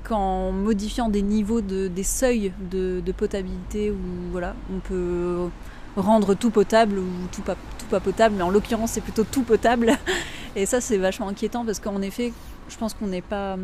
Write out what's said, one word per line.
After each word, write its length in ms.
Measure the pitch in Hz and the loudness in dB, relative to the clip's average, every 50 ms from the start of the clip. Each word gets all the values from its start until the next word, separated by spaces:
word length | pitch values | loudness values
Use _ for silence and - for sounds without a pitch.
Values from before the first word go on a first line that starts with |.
| - | -6
qu'en 480 | - 233 208 196 190 185 190 190 185 | -2 -2 0 0 0 0 0 0 -2
modifiant 580 | 185 190 196 214 226 196 202 214 - - 240 226 | -2 0 0 0 0 0 0 -4 -2 -2 0 0
des 120 | 202 202 | 2 2
niveaux 400 | 202 202 208 220 214 196 226 233 | 2 2 2 0 2 2 0 0
de, 260 | 208 190 185 190 190 190 | 0 -2 -2 -2 -2 -2
des 160 | 175 185 196 | -2 -2 -2
seuils 480 | - - - 269 254 247 226 202 190 180 202 196 175 | -2 0 2 4 4 4 4 0 -2 -4 -4 -8 -4
de, 280 | 185 190 185 185 185 180 175 | -2 -2 -2 0 -2 -2 -2
de 60 | 180 | -4
potabilité, 800 | 185 - 220 208 - 202 190 185 185 185 185 - - 208 208 208 | -2 -2 -2 -2 -2 -2 -4 -4 -8 -8 -8 -6 -4 -2 -2 -2
où, 80 | 208 190 185 180 180 175 180 175 | -2 -2 -4 -6 -6 -6 -6 -6
voilà, 240 | 170 180 175 180 - - - - 190 | -4 -4 -4 -4 -6 -8 -8 -6 -6
on 60 | 185 | -6
peut 720 | 180 - 190 185 180 175 175 175 175 175 175 175 180 175 175 - - - - - - - - - | -4 -4 -4 -2 -2 0 0 0 0 -2 -2 -2 -2 -4 -6 -10 -14 -14 -14 -14 -14 -8 -4 -2
rendre 360 | 185 196 220 220 202 190 202 | 4 6 6 6 6 4 2
tout 160 | 190 - 240 | 4 4 4
potable 480 | 202 220 196 - - 220 226 214 202 196 | 6 6 4 6 6 6 6 6 4 -2
ou 120 | 185 185 180 180 180 180 | -2 -4 -4 -6 -6 -8
tout 120 | - - 202 | -8 -6 -4
pas, 120 | - 185 - - - - - | -6 -6 -6 -6 -12 -10 -10
tout 80 | - - | -6 0
pas 80 | - 190 | 0 0
potable, 360 | 180 196 185 156 220 208 208 196 | 2 0 4 6 6 4 6 4
mais 60 | 180 | 0
en 60 | 175 | 4
l'occurrence, 440 | 190 208 208 - 240 214 220 226 - | 4 4 4 4 -2 -2 0 -2 -2
c'est 80 | 226 | -4
plutôt 220 | - - - - 214 | -6 -4 0 0 0
tout 200 | 202 - 269 247 | 2 2 0 4
potable. 480 | 233 226 202 - 233 240 240 233 220 285 - - - 370 359 - | 4 4 6 6 4 4 6 6 4 4 4 2 -2 -2 -2 -2
<laughs> 300 | - - - - - - | -6 -10 -10 -12 -8 -2
Et 100 | 220 196 | -2 0
ça, 160 | 196 - 247 | 2 2 0
c'est 160 | 240 - 233 196 | 2 2 0 2
vachement 300 | 185 185 190 - 220 190 | 2 2 0 0 -6 -6
inquiétant 360 | 202 - - 214 - 240 240 | -4 -2 -4 -2 -2 -2 -2
parce 160 | 226 202 - | -2 -4 -4
qu'en 220 | - 220 196 196 | -4 -4 -2 -2
effet, 320 | 196 196 190 - 240 240 226 - - - - - - - | -4 -4 -2 -2 -2 -2 -2 -6 -14 -16 -16 -16 -16 -16
je 80 | - - | -8 -6
pense 180 | 233 214 - | -6 -6 -4
qu'on 120 | - 220 202 | -4 -4 -4
n'est 140 | 185 180 | -4 -4
pas 340 | 175 - 214 202 196 196 190 185 | -4 -4 -4 -4 -4 -4 -4 -6